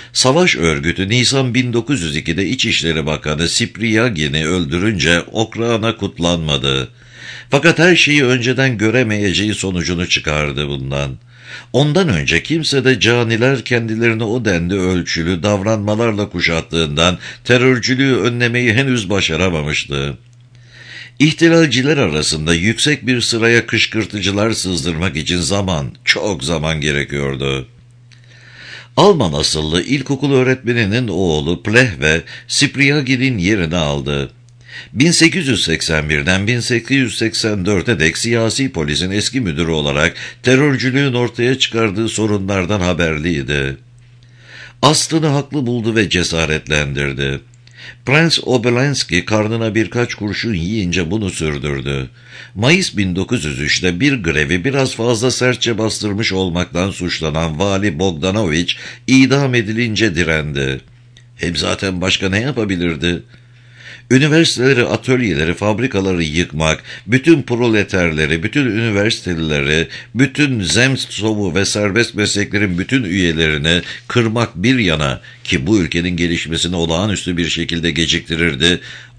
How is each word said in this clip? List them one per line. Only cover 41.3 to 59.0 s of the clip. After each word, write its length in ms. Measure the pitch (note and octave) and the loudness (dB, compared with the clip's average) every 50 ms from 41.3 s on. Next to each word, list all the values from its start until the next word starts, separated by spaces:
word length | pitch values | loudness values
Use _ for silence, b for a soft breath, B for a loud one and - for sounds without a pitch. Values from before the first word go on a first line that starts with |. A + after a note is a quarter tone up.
| A#2 - A#2+ B2 C3+ C3+ | 0 0 0 2 2 0
çıkardığı 500 | - - - A#2 A2+ G#2+ F2+ G#2 A2+ G#2+ | -2 -2 0 0 0 0 0 -2 -2 -2
sorunlardan 720 | - - A2 G#2+ G#2 G2+ F#2+ F#2+ G2+ F#2+ F2+ D#2+ G#2+ G2+ | -2 0 0 0 0 0 0 0 0 0 0 0 0 0
haberliydi. 960 | F2+ F2+ F2 D#2 E2+ D#2+ D#2+ D#2 D2+ F2+ E2 C#2+ C2 B1+ D2 C#2+ C2+ C#2 C2+ - - - - B B B B B B B B B B B B B B B B B | 0 0 0 0 0 0 0 0 -2 -2 -2 -2 -2 -2 -2 -2 -2 -4 -6 -8 -14 -20 -20 B B B B B B B B B B B B B B B B B
Aslını 440 | - C#3 D#3 C3+ - - D#3 D#3+ D3+ | 4 4 4 4 2 0 0 2 2
haklı 400 | D#3 C#3 C#3+ C#3 - C3 D3+ C3 | 2 2 0 -2 -2 -4 -2 -2
buldu 300 | A#2 B2 A#2+ G#2+ A2+ G#2+ | 0 0 0 0 0 2
ve 140 | A2+ G#2 D#2+ | 2 2 2
cesaretlendirdi. 1300 | - F2+ E2+ - E2+ E2 D#2+ D2+ D#2 D#2 - - D2+ D2+ D2 C#2+ C#2 C#2 C#2+ C#2 C2+ B1+ C#2 C2+ C#2 C2+ - - B B B B B B B B B B - | 0 0 0 0 0 0 0 0 -2 -2 -2 -2 -2 -2 -2 -2 -2 -2 -2 -2 -2 -4 -4 -4 -4 -6 -10 -14 B B B B B B B B B B -2
Prens 320 | - C3+ D#3 E3 E3 - - | 2 2 4 4 4 2 0
Obolenski 800 | - - B2+ B2 G#2 B2 A#2+ B2 C3+ C#3+ C#3 - - - - F2+ F2 | 0 0 0 2 2 2 2 2 0 0 0 -2 -2 -2 -2 -2 0
karnına 500 | - G#2+ A2 G#2+ G#2+ A#2 A2+ A2+ A2 G2 | 0 0 0 0 0 0 -2 -2 0 0
birkaç 400 | A2 A2 - - A#2+ A#2+ B2 - | 0 -2 0 0 -2 -2 -2 -4
kurşun 400 | - G#2 G#2 F#2+ - - A#2 A2 | -6 -6 -6 -4 -4 -4 -4 -2
yiyince 560 | E2 D#2+ F2+ A2+ A2+ F#2+ F2 E2 F2+ F2 D#2+ | -2 -2 -2 -2 -2 -2 -2 -2 -2 -2 -2
bunu 200 | G2 A2+ G#2 F#2 | -2 -2 -2 -4
sürdürdü. 800 | - - E2 D#2 D2 C#2+ B1+ D2 C#2+ C#2 B1 C#2 C#2 C2+ C2 C2 B B B B B B B B - | -4 -4 -4 -4 -4 -4 -4 -4 -4 -4 -4 -4 -4 -4 -6 -8 B B B B B B B B -6
Mayıs 420 | F2+ G#2+ C3+ E3+ F#3+ F3+ - - | -2 2 2 2 2 0 -2 -2
bin 200 | G#2 G2+ F#2 F2 | -2 -2 0 0
dokuz 280 | F#2 F#2 - B2 B2 D2 | -2 -2 -2 -2 -2 -2
yüz 160 | D2+ C#2 B1 | -4 -4 -4
üçte 400 | D2+ C#2+ - - F2+ F#2 F2 F2 | -2 -2 -2 0 0 0 0 2
bir 140 | B2 D3 C#3 | 2 2 2
grevi 500 | B2 F2+ E2 C#2+ D2+ D2+ C#2 F2 F#2 F2 | 0 -2 0 0 0 0 0 0 0 0
biraz 300 | C#3 C3+ C#3 C3+ B2+ - | 0 0 0 0 0 -2
fazla 360 | - A2+ A#2+ A#2+ G#2 A#2+ B2+ | -2 0 0 0 2 0 0
sertçe 480 | A#2+ - B2 B2+ B2 - - A#2 A#2 G2 | 0 2 0 0 0 0 0 -2 0 0
bastırmış 540 | A2 G#2+ - - G#2 G#2+ G2 G#2 A2+ - | -2 -2 -2 -2 -4 -2 -2 -2 -2 0
olmaktan 580 | F#2 F#2+ F#2+ F#2 E2 F2+ F2+ - C#2+ E2+ F#2 G2 | 0 0 0 0 0 -2 -4 -2 -2 -2 -2 -2
suçlanan 680 | F#2 - F2+ F2 - - D#2+ D#2 D2 D#2+ E2 E2 D#2 D2 | -2 -4 -4 -4 -4 -2 -2 -2 -2 0 -2 -2 -2 0
Vali 400 | G2 G2+ G2 G2 G2+ G#2 D2+ D2 | 0 0 0 0 0 0 0 0
Bogdanoviç 800 | F#2 G2 E2+ D2 D#2+ F#2+ F#2+ A2 G#2+ E2 D2+ E2+ F2 F2 B B B B B B | 0 0 0 -2 -2 -2 0 0 0 0 0 0 -2 -2 B B B B B B